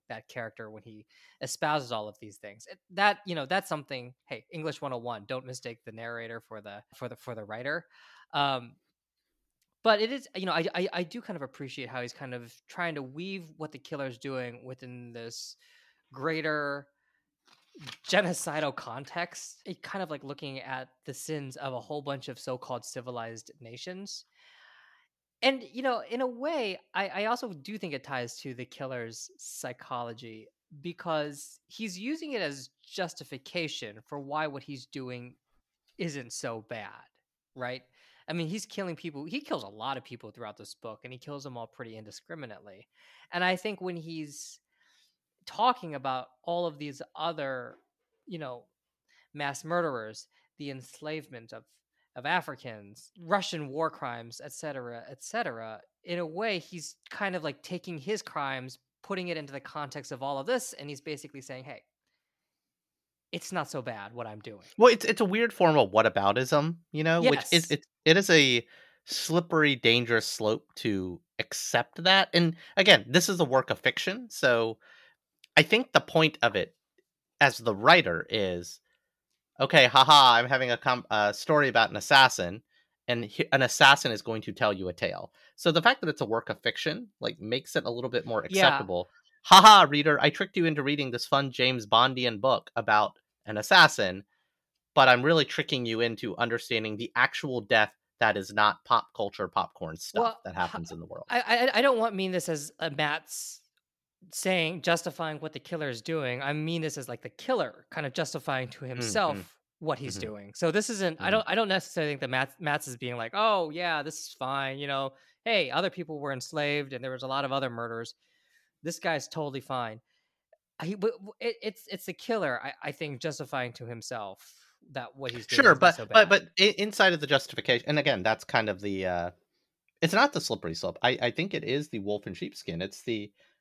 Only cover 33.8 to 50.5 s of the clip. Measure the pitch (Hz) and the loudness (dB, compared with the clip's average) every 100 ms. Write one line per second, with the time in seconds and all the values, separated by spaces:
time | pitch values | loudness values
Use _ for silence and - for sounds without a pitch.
33.8 | 110 107 - 147 139 151 156 139 - 135 | -12 -14 -14 -14 -8 -6 -6 -8 -14 -16
34.8 | - 143 127 123 123 _ _ _ _ _ | -14 -12 -12 -12 -16 _ _ _ _ _
35.8 | _ - 170 139 117 - 131 113 104 113 | _ -10 -10 -8 -12 -10 -10 -10 -12 -14
36.8 | 101 - - _ _ _ _ 131 123 127 | -14 -18 -20 _ _ _ _ -10 -8 -10
37.8 | _ _ _ _ - 170 160 208 - - | _ _ _ _ -8 -6 -4 -6 -10 -10
38.8 | 185 156 170 143 156 262 294 175 101 107 | -8 -8 -12 -12 -10 -10 -6 -8 -8 -10
39.8 | 123 131 - 120 110 117 110 101 101 - | -8 -8 -10 -18 -18 -16 -16 -14 -20 -16
40.8 | 117 107 123 127 - 143 139 123 113 - | -16 -16 -18 -18 -14 -14 -12 -14 -14 -16
41.8 | 117 110 107 - - 165 127 101 101 95 | -16 -16 -18 -20 -16 -14 -14 -16 -20 -20
42.8 | - _ _ _ - 175 180 185 214 196 | -20 _ _ _ -8 -2 0 0 -4 -8
43.8 | 185 170 160 160 147 143 - - _ _ | -8 -10 -10 -12 -12 -14 -18 -20 _ _
44.8 | _ _ _ _ _ _ - - 247 247 | _ _ _ _ _ _ -12 -2 0 0
45.8 | 170 143 131 131 123 _ - 175 175 147 | -6 -8 -6 -6 -8 _ -6 -4 -4 -6
46.8 | 147 139 160 - 165 156 139 127 120 120 | -12 -12 -16 -8 -6 -4 -6 -8 -12 -18
47.8 | _ _ _ _ - 170 139 123 _ _ | _ _ _ _ -16 -12 -12 -14 _ _
48.8 | _ _ _ _ _ 147 143 135 160 175 | _ _ _ _ _ -8 -8 -8 -4 -2
49.8 | 165 123 110 107 - _ _ | -2 -4 -10 -16 -20 _ _